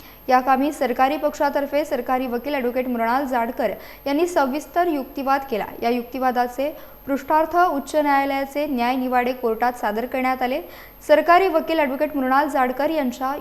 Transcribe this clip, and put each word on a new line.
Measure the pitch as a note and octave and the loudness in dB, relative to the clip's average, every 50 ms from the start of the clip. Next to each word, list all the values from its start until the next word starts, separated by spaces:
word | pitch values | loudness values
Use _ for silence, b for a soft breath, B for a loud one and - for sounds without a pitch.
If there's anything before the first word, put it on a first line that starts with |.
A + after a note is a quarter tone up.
| B B B B B - | B B B B B 4
या | B3+ B3+ | 4 4
कामी | B3+ C#4 C4+ B3+ C#4 D4+ | 4 4 2 2 2 -2
सरकारी | C#4+ - C#4+ A#3 A#3+ - C4 C4+ D4+ | 0 -2 -2 -2 2 2 2 2 2
पक्षातर्फे | D4 D4+ D4 D4 - D4+ C#4+ C4 D4 C#4 C4+ C#4+ C#4+ D#4 | 0 -2 -2 0 0 0 0 0 0 -2 0 0 -2 0
सरकारी | D4 D4+ A#3+ A#3 - C4 B3+ C4 | 0 -2 -4 -2 -2 -2 -2 -2
वकील | B3 A#3+ A#3+ A#3 C#4+ D4 | -2 -4 -4 -4 -4 -4
ॲडव्होकेट | C#4 A#3+ B3 A#3+ C4 B3 | -2 -2 -2 -2 -2 -2
मृणाल | B3+ B3 A3+ A3+ A3+ A#3+ C4+ D4 | -2 -2 -2 0 0 0 0 0
जाडकर | B3 C4 A#3+ A3+ A3+ B3 - B3 G3+ - - B B B B B | 0 0 -2 -2 -2 -2 -2 -2 -2 -4 -6 B B B B B
यांनी | C#4 C#4+ D4 F4 | -2 0 0 0
सविस्तर | F4 - D#4 C#4 B3+ C4 D4+ D4+ - - F4 F4+ | 2 2 0 0 0 -2 -6 -8 -4 -2 0 0
युक्तिवाद | F4+ D#4 C#4 B3 - - C#4+ C4 C4+ C4+ C#4+ C#4 - | 2 0 -2 -4 -6 -8 -6 -2 0 0 0 0 -4
केला. | A#3+ G3 - - - - | -4 -4 -4 -6 -8 -4
या | - A#3 | -2 0
युक्तिवादाचे | B3 B3 A#3 - - C4 C4 B3+ A#3 B3 B3 B3 B3 - C4+ D4+ D#4 B B B B B - | 0 -2 -4 -6 -6 -2 -2 0 0 0 -2 -2 -2 -4 -4 -4 -6 B B B B B -6
पृष्ठार्थ | - C#4 B3+ - - D#4+ D#4 D#4+ D#4+ E4+ | -4 -4 -2 0 2 2 2 2 2 2
उच्च | F4 F4+ F4+ D4 C#4 C#4 - - | 2 2 2 2 -2 -4 -2 0
न्यायालयाचे | D4+ D4 D4 C#4 C#4 C#4 C#4 C4+ C4+ C#4 C#4 C#4 D4 D4 | 0 2 4 2 2 2 0 -2 -4 -4 -4 -4 -4 -4
न्याय | D4 C#4 A#3+ A#3 A#3+ C4 | -2 -2 -2 0 0 0
निवाडे | C4 B3+ B3+ B3+ B3 B3 B3 C4 | 0 -2 0 0 2 2 0 -2
कोर्टात | B3+ - A3+ A3+ A3 A#3+ B3 B3 | -2 -2 -2 0 0 0 -2 -2
सादर | B3 - G#3+ G#3 A3 A#3+ | -2 -4 -2 -2 -2 -4
करण्यात | B3 - C4 B3+ B3+ C4 B3+ | -4 -4 -2 0 0 0 0
आले. | C4+ B3 C4 D#4+ - B B B B B B B - | -2 -2 -2 -4 -6 B B B B B B B 4
सरकारी | - D4+ D4+ D4+ E4+ E4+ F4+ G4 | 4 6 6 8 6 6 6 6
वकील | F#4 D#4 E4 - D#4+ E4 D#4+ | 6 2 0 0 2 2 2
ॲडव्होकेट | D4 B3+ C4+ C4+ D4+ D4 D4+ | 2 2 2 -2 -2 -2 0
मृणाल | C#4 C4 B3+ C4 C#4 D4+ D4 | -2 0 2 2 2 2 2
जाडकर | C4 C#4 B3+ B3+ B3+ - C#4 D#4+ | 2 0 0 0 0 0 0 0
यांच्या | D#4+ D#4 C4+ B3 A#3+ - C4 C4 C#4+ D4 | 0 0 -2 -2 -2 -4 -4 -4 -4 -4